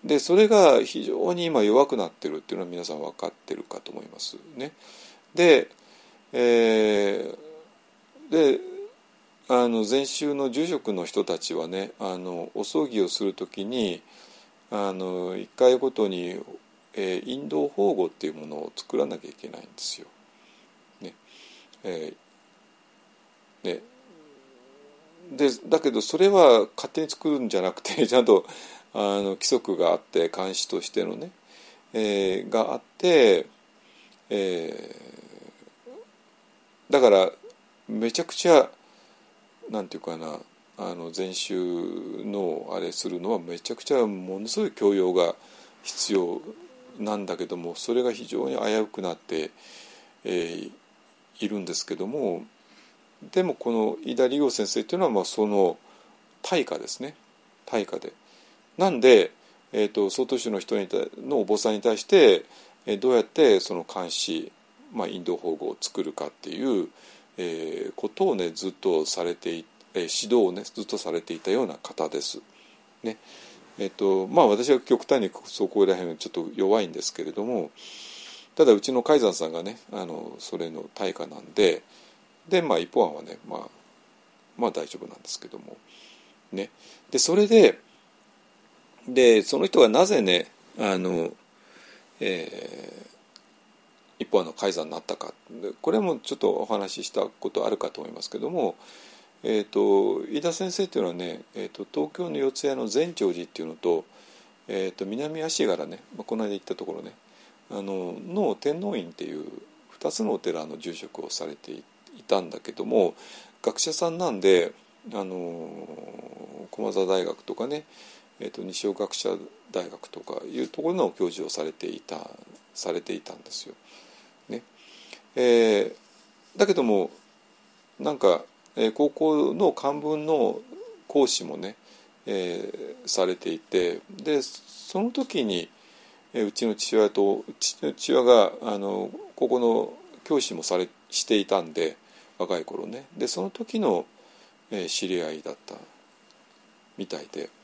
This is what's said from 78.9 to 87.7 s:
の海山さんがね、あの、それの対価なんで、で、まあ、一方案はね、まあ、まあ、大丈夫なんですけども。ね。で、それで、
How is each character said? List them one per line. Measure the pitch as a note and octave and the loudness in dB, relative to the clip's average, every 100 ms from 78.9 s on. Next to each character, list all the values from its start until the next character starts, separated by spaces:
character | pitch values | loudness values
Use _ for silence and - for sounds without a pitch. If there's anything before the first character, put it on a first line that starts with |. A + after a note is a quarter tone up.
の | B2+ | 0
海 | A#2+ D3 | 4 4
山 | A2 | 4
さ | - E2 | 0 -4
ん | |
が | E2 | -6
ね、 | F#2 A#2 - | -8 -12 -14
あ | G#2 F2+ | -10 -8
の、 | D#2+ D#2+ - | -10 -12 -14
そ | - F2+ | -10 -8
れ | E2 | -8
の | D#2+ - | -8 -14
対 | - F#2+ | -8 -6
価 | - D2+ | -6 -12
な | D2+ | -14
ん | - | -8
で、 | - F#2+ D#2+ - - - _ _ _ - | 4 4 4 -6 -20 -20 _ _ _ 0
で、 | F#3 | 0
ま | E3 F2 | 2 0
あ、 | |
一 | F2 | 2
方 | C3 F2+ | 2 2
案 | D2+ | 0
は | |
ね、 | D#2+ F2 - | -14 -18 -12
ま | - | -12
あ、 | - - _ _ _ _ _ _ _ - | -12 -20 _ _ _ _ _ _ _ -4
ま | A#2 | -4
あ、 | |
大 | - D#2 | -4 -10
丈 | - | -12
夫 | G2+ | -16
な | G2 | -18
ん | |
で | - | -14
す | - | -14
け | - | -14
ど | - | -18
も。 | - - _ - - - _ _ _ | -20 -20 _ -20 -20 -20 _ _ _
ね。 | F#2+ G2+ _ - - _ | -10 -10 _ -20 -20 _
で、 | - | 0
そ | - F#3 | 2 4
れ | G#3 | 8
で、 | A3+ D3 | 10 10